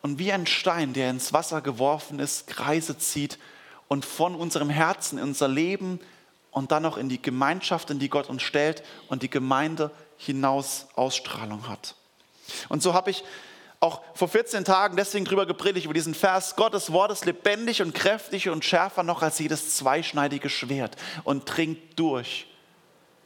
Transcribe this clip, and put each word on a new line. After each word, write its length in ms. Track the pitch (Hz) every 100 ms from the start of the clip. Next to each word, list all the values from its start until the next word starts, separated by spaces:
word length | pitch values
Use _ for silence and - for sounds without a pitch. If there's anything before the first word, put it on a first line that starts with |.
und 160 | 143 143
wie 120 | 185
ein 140 | 196 170
Stein, 480 | - 190 170 147
der 160 | 131 131
ins 240 | 127 -
Wasser 280 | 151 165 156
geworfen 580 | 143 117 135 151 - 147
ist, 280 | 139 - -
Kreise 500 | - 127 156 156 135
zieht 420 | - 147 143 - - - - - _
und 180 | 139 -
von 300 | - 170 175
unserem 340 | 170 151 147
Herzen 480 | 147 160 196 - 139
in 60 |
unser 240 | 135 139 139
Leben 520 | 135 170 196 190 180 - - _ _ _
und 200 | 127 131
dann 140 | 156 160
auch 120 | 123
in 120 | 131
die 120 | 127
Gemeinschaft, 680 | - 127 139 180 - 170 -
in 100 | 143
die 100 | 135
Gott 200 | 147 139
uns 140 | 127
stellt 400 | - 147 147 160 - - -
und 140 | 135
die 60 | 120
Gemeinde 600 | 143 131 135 151 160 151 - - _
hinaus 720 | - 135 135 139 135 - - -
Ausstrahlung 720 | 127 - - - 110 107 120
hat. 280 | 98 - - _ _ _ _ - - -
Und 140 | 151
so 100 | 170
habe 160 | 175 185
ich 140 | 190 - - - - - -
auch 220 | 170 - - -
vor 120 | 175
vierzehn 380 | 214 233 214 180
Tagen 320 | 190 202 175
deswegen 280 | 202 208 180
drüber 200 | 190 185
gepredigt, 400 | 180 196 185 156
über 80 |
diesen 220 | 156 160 156
Vers: 400 | 196 185 185 -
„Gottes 360 | 220 208 -
Wort 200 | 165 208
ist 140 | 202 175
lebendig 560 | - 208 208 233 226
und 120 | 175
kräftig 560 | - 190 214 - 196 190
und 160 | 160 -
schärfer 380 | 175 190 -
noch 180 | 170 165
als 160 | 160 -
jedes 360 | 151 151 - -
zweischneidige 720 | 135 147 160 147 143 139 139
Schwert 460 | - 123 139 117 - - -
und 220 | - 139 -
dringt 540 | - 160 160 - -
durch.“ 480 | 165 135 117 - - - _ _ _ _ _ _